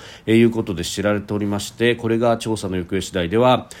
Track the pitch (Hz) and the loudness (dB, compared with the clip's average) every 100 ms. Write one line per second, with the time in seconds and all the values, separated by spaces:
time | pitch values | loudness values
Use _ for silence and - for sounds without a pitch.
0 | - - - 113 117 113 104 87 87 - | -20 -12 2 4 6 2 -4 -4 -6 -2
1 | 101 104 104 104 104 101 - - 120 117 | -2 -2 -4 -4 -2 -4 -6 -2 0 0
2 | 113 113 117 117 113 107 98 92 87 95 | -2 0 2 0 -2 -4 -4 -4 -2 -4
3 | - 95 85 110 127 123 - - | -4 -4 0 2 4 2 -2 -20